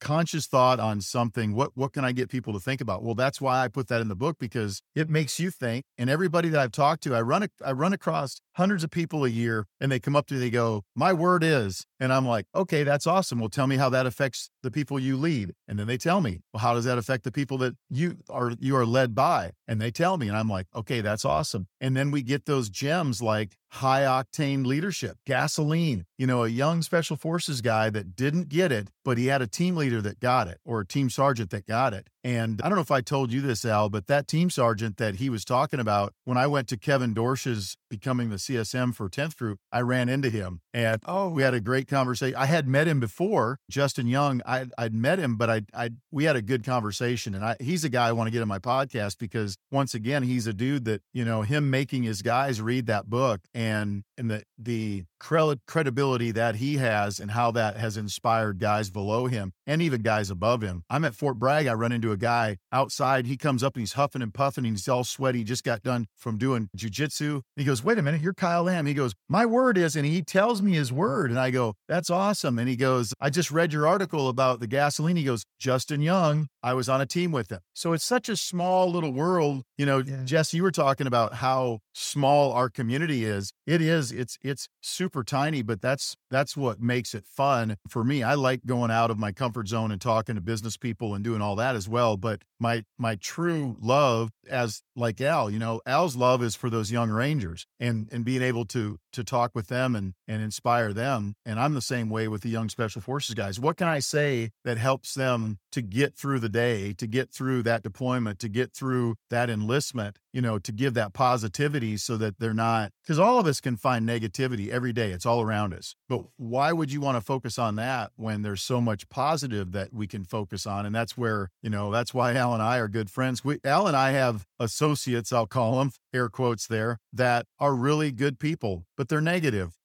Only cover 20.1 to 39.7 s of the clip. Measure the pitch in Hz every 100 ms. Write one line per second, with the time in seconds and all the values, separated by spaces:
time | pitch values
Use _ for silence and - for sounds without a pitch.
20.1 | 185 107 104 110 95 95 - 107 123 104
21.1 | 107 - 76 156 101 92 _ 131 131 143
22.1 | 143 120 139 - 139 110 92 135 175 147
23.1 | 113 113 107 107 - _ - 131 135 135
24.1 | 131 127 - 139 139 127 139 196 - 101
25.1 | - - 131 147 - 147 165 170 104 85
26.1 | - 131 123 113 117 143 170 156 170 160
27.1 | 151 160 170 165 131 113 110 110 107 90
28.1 | 90 135 165 151 151 180 113 101 _ 135
29.1 | 120 127 139 117 - 180 175 139 117 104
30.1 | - 123 127 95 78 - 113 98 139 131
31.1 | - 139 117 101 104 - 113 131 98 -
32.1 | _ 127 120 113 107 165 196 147 139 -
33.1 | 139 127 127 139 110 120 107 107 104 -
34.1 | 143 - 160 175 143 120 104 110 95 110
35.1 | 95 135 110 - 123 147 139 110 104 101
36.1 | - - 123 143 143 123 117 - 135 123
37.1 | 107 120 135 131 110 95 - _ 104 135
38.1 | 123 117 98 - 123 107 127 127 113 98
39.1 | - 156 - 113 98 _